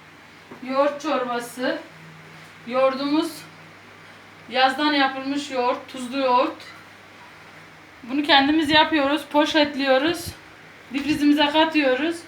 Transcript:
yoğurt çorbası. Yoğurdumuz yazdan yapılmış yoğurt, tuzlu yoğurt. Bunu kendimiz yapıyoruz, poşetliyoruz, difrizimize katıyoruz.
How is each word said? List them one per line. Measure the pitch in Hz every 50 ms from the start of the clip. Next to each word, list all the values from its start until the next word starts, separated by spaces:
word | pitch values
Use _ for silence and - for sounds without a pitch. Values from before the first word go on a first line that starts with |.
| - - - - - - - - - - - - 254
yoğurt | 254 269 277 285 294 285 - -
çorbası. | 311 269 254 247 247 240 240 233 - - 247 254 294 330 311 - - - - - - - - - - - - - - - - -
Yoğurdumuz | 233 240 262 262 269 254 262 285 285 294 320 339 330 - - - - - - - - - - - - - - - - - - - - - - - -
yazdan | 226 254 262 262 262 262 294 302 294
yapılmış | 285 269 269 262 269 269 269 285 285 285 -
yoğurt, | 269 254 247 247 277 285 - - -
tuzlu | 254 247 233 254 277
yoğurt. | 269 254 247 247 285 320 - - - - - - - - - - - - - - - - - - - - - - - - - - - - - - -
Bunu | 226 262 285 294
kendimiz | 294 302 277 277 285 311 320 320 269
yapıyoruz, | 311 302 320 320 320 311 277 277 294 302 285 - -
poşetliyoruz, | 294 302 302 - 320 294 285 294 262 277 269 262 262 285 330 349 330 - - - - - - - - - - - - - - 233
difrizimize | 277 285 277 302 277 294 294 294 294 294
katıyoruz. | 294 294 311 320 320 320 302 285 262 254 262 302 339 339 - -